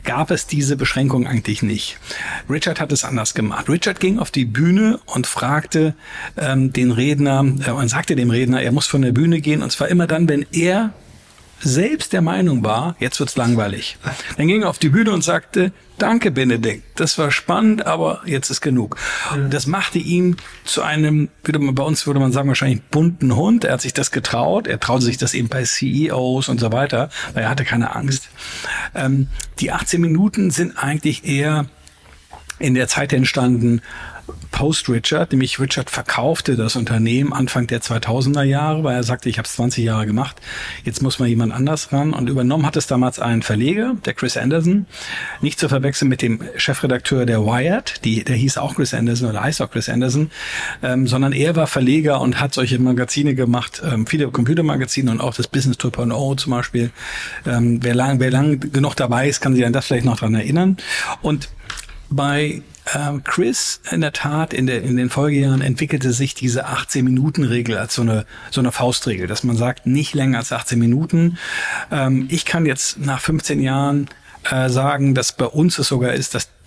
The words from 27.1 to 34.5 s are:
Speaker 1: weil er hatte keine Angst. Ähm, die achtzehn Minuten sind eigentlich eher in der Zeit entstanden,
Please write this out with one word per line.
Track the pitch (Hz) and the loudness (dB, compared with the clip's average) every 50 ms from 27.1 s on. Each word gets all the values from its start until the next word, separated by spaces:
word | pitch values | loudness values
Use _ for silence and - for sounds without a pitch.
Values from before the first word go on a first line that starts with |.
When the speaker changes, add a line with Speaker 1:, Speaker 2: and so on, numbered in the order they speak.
| - - - - - | -6 -10 -10 -8 -4
Speaker 1:
weil | 123 110 | -4 -2
er | 107 | -2
hatte | 127 139 131 | 0 -2 -2
keine | - 123 117 113 - - | 0 0 0 0 -2 -2
Angst. | - 139 135 135 131 - - - - - - - - - - - - - - - | -4 -2 -2 -2 -4 -6 -10 -18 -16 -14 -14 -12 -10 -8 -8 -6 -6 -8 -8 -6
Ähm, | - 139 131 135 135 135 135 - - - - - - | -4 -2 0 2 2 0 0 -2 -6 -8 -10 -8 -6
die | - - | -4 -4
achtzehn | - - - - - 170 | -4 -4 -4 -2 0 2
Minuten | 170 165 156 170 202 208 - 220 196 180 | 2 2 4 4 2 2 2 0 0 0
sind | 139 - 175 175 - - 139 | 0 0 -2 -2 -4 -4 -2
eigentlich | 139 151 151 - 156 135 - - | -2 -2 0 0 -2 -2 -2 -2
eher | 170 139 139 143 151 156 151 143 - - - - - - - - - - - - - - - - - - - | -2 0 0 0 2 0 0 -2 -4 -8 -14 -20 -20 -20 -20 -20 -20 -20 -20 -20 -20 -20 -20 -18 -16 -10 -4
in | - 135 127 | 0 2 2
der | 127 123 - | 2 2 0
Zeit | - - 139 135 151 | -2 -2 -2 0 2
entstanden, | 127 131 - - 139 127 123 123 117 117 120 117 117 - - - - - - - - - - - - - - | 2 2 2 2 2 2 2 2 2 2 2 2 0 -2 -6 -16 -16 -16 -16 -16 -16 -16 -16 -16 -16 -12 -8